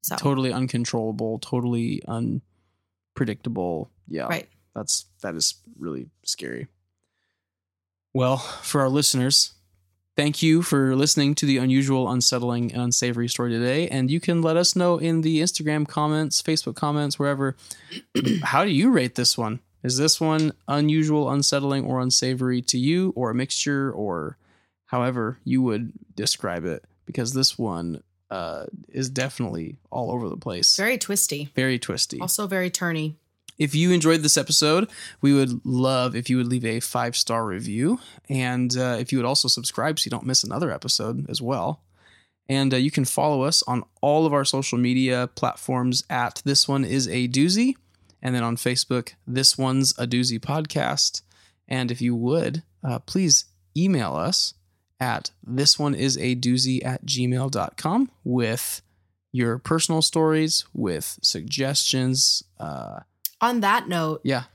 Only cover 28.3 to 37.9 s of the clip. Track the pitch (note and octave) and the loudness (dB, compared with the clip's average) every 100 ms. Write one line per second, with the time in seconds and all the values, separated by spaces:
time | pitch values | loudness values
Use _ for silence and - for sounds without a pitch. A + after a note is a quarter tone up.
28.3 | G2 E2+ D#2 - - - - C3 B2+ C3 | -8 -8 -8 -12 -16 -14 -8 -6 -4 -6
29.3 | - A#2 E2+ D#2+ - _ - A#2 A#2+ A2 | -4 -6 -6 -8 -12 _ -8 -4 -4 -6
30.3 | - - G#2 - - G#3 B3+ - G3 - | -8 -8 0 2 2 0 -2 -2 -2 -2
31.3 | D3 D3 - C3 B2+ - - - - F#3 | -4 -6 -2 0 -2 -4 -4 -4 -4 -4
32.3 | - G#3 F#3+ F3+ F3+ F3 D#3+ D#3 D#3 _ | -2 -2 -2 -2 -2 -2 -2 -4 -8 _
33.3 | _ - - D3+ D3+ F3 F3+ D#3 E3 D3+ | _ -20 -4 0 2 4 4 6 4 4
34.3 | D#3 C3+ D#3 D3+ E3 A3 - - - C#3 | 2 2 2 4 4 2 -6 -18 0 4
35.3 | C#3+ C3 A#2+ - B2+ C3 C3 B2 A2+ A#2+ | 6 4 0 -2 2 2 2 0 -2 0
36.3 | B2+ A#2+ B2+ A2+ A2+ - B2 A#2+ A#2+ - | 0 2 0 -2 -4 -4 -2 -2 -2 0
37.3 | A#2 A2 F#2+ A#2 G#2 C#3+ | 0 -2 -4 -4 0 0